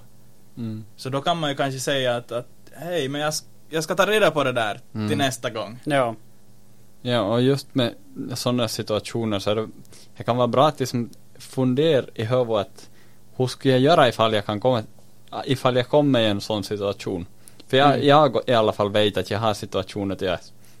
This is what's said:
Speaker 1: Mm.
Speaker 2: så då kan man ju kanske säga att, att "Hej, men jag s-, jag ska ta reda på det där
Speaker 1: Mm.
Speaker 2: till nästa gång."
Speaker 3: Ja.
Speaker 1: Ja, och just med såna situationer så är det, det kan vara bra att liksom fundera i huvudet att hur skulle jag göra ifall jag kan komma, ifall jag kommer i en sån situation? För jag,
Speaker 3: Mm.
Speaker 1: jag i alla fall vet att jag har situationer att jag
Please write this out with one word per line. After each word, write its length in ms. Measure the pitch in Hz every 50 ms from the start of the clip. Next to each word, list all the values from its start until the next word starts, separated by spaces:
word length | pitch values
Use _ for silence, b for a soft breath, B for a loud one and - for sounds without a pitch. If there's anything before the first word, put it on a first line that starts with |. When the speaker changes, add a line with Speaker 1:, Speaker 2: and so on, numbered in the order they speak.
| - - - - - - - - - - -
Speaker 1:
Mm. 280 | - 117 110 110 107 107 - -
Speaker 2:
så 120 | - - 131
då 120 | 131 139
kan 180 | 139 180 170 170
man 120 | 156 143
ju 60 | 139
kanske 240 | 139 143 139 131 131
säga 360 | 127 160 143 135 127 123 120
att, 160 | 120 123 - 117
att 140 | 120 120 - - - - - -
"Hej, 360 | 135 151 175 180 165 135 131
men 120 | 143 143
jag 80 | 151 156
s-, 160 | 156 - - - - - - -
jag 140 | 147 160 156
ska 100 | 156 185
ta 120 | 185 190
reda 240 | 196 214 214 202 165
på 140 | 156 151 135
det 80 | 131 123
där 280 | 123 113 104 101 - - - -
Speaker 1:
Mm. 140 | 110 107 107
Speaker 2:
till 100 | - 143
nästa 320 | 139 131 123 - - 123
gång." 280 | 110 113 101 98 113 123 -
Speaker 3:
Ja. 300 | 151 147 139 127 117 113 - - - - - - - - - - - - - - - - - -
Speaker 1:
Ja, 180 | 123 120 120
och 220 | 101 98 117 120 123
just 320 | 131 139 139 - - -
med 200 | 135 120 117 - - - - - - - - 123
såna 340 | - - 127 123 123 120 110
situationer 680 | - - 107 - 107 101 - - - 117 113 110 104 95
så 120 | - 101
är 40 | 107
det, 140 | 110 110 113 - - - - B B B B B
det 80 | - 117
kan 120 | - 120
vara 100 | 123 123 120
bra 180 | 117 127 139 156
att 120 | 147 -
liksom 300 | 131 123 - 120 117 - - - - - - -
fundera 680 | - - - 131 131 127 127 131 156 165 151 123 113 - -
i 100 | - 113
huvudet 420 | 113 127 127 123 113 113 104 95
att 220 | - - - - - b b b b b b b - -
hur 100 | - 127
skulle 260 | 123 - - - 135 131
jag 60 | 127
göra 280 | 131 147 170 165 139 120
ifall 240 | 110 - 113 113 110
jag 120 | 104 -
kan 140 | - 104 104
komma, 220 | - 127 127 113 98 - - - - - - - - - - 107 -
ifall 320 | - 131 - - 127 123
jag 120 | 127 120 -
kommer 320 | - 151 147 143 131 120
i 60 | 113
en 140 | 107 101 101
sån 240 | - - 110 104 98
situation? 600 | - 107 101 101 101 98 - - 110 98 87 92 - - B B B B B B -
För 80 | -
jag, 180 | 131 143 143 135
Speaker 3:
Mm. 120 | 120 135
Speaker 1:
jag 340 | 143 139 151 156 135 113 110 -
i 60 | - 123
alla 200 | 113 110 107 95
fall 200 | - 104 101 101
vet 240 | 107 107 104 101
att 140 | 95 92 -
jag 80 | 107 101
har 160 | 113 110 104
situationer 600 | - 113 101 - 98 95 - - 104 101 98 92
att 60 | -
jag 180 | 98 92 87 - - - - b b b b b